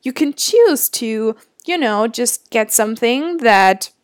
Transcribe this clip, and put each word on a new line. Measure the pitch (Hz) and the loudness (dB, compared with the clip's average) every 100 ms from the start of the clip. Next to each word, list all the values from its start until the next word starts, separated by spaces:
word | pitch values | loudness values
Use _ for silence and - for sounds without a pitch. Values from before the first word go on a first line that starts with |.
You | - | -10
can | 254 302 | -4 -4
choose | 285 - 466 466 294 - | -2 0 4 4 2 -2
to, | - 233 220 220 214 _ _ - | -4 -4 -2 -4 -6 _ _ -6
you | 349 | -2
know, | 254 208 226 | 0 0 -2
just | 226 240 - _ | -2 -4 -4 _
get | 226 214 | -2 0
something | 214 214 220 233 254 320 339 | 0 -2 0 -2 0 -4 -2
that | 233 202 190 196 - _ | 2 4 4 2 -4 _